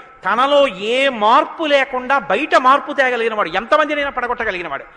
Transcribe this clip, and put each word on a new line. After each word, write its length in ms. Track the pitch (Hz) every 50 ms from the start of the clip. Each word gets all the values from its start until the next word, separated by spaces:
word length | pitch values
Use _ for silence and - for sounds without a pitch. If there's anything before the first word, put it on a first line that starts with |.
| - - - - -
తనలో 440 | 185 208 233 269 277 294 285 285 269
ఏ 400 | 190 180 202 220 240 262 277 277
మార్పు 560 | 254 220 208 214 240 294 320 320 - - 330
లేకుండా 540 | 294 285 269 269 269 262 247 254 254 277 277
బయట 360 | - - 185 233 302 311 349
మార్పు 380 | 311 262 254 277 285 285 320
తేగలిగినవాడు, 560 | 294 285 269 254 247 233 226 226 220 208 196 165
ఎంతమందినైనా 600 | 160 190 226 226 302 302 311 294 302 294 285 285
పడగొట్టగలిగినవాడు, 760 | - 262 247 233 240 226 233 220 190 175 175 160 139 135 - - -